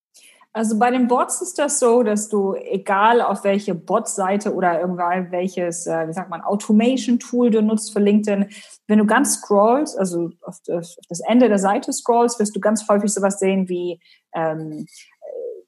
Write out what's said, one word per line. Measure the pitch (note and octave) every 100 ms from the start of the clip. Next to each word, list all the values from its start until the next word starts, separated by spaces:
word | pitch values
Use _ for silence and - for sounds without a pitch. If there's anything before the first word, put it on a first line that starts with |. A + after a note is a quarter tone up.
| _ _ _ _ _
Also | G#3+ A3 A3
bei | A#3+
den | B3+ A#3+
Bots | B3 F4 -
ist | F4+ -
das | D4 -
so, | A#3+ A#3+
dass | G#3+ G#3 G#3
du, | G#3 G3
egal | - - F#3+ G3 G3 G#3+ A#3+
auf | G3+ G3
welche | G3 G3+ G#3
Bot-Seite | E3+ - G#3 A3 - F#3 G#3 G#3
oder | D3+ F3 E3
irgendwann | F3+ F3 F3 F#3 F3
welches, | F3+ F#3 F#3 F3 E3+ E3+
äh, | E3 D#3+
wie |
sagt | E3 F3+
man, | E3+
Automation-Tool | - G3+ - G#3+ A#3+ C4 - A#3+ - A#3+ A#3+
du | A3
nutzt | G#3+ A3 -
für | G3+
LinkedIn, | G3+ G#3 G#3 G3 G3 - - - -
wenn | G#3+
du | G#3
ganz | A3+ C#4+
scrollst, | - - G3+ G#3+ C4 D4+ -
also | F#3+ F3 E3+ -
auf | - - -
das, | F3 E3+ -
auf | -
das | E3+
Ende | - A#3 B3
der | G3+
Seite | F#3+ G#3 -
scrollst, | C4+ - A#3 A#3+ -
wirst | G#3 G3+
du |
ganz | G#3 A3 -
häufig | G#3 G#3
sowas | G3+ G3 F#3+
sehen | F#3+ F#3+ F#3
wie, | F3+ F3 E3+ _ _ _
ähm, | E3+ D#3+ D#3+ D#3 D3+ D#3 - - _ - - - -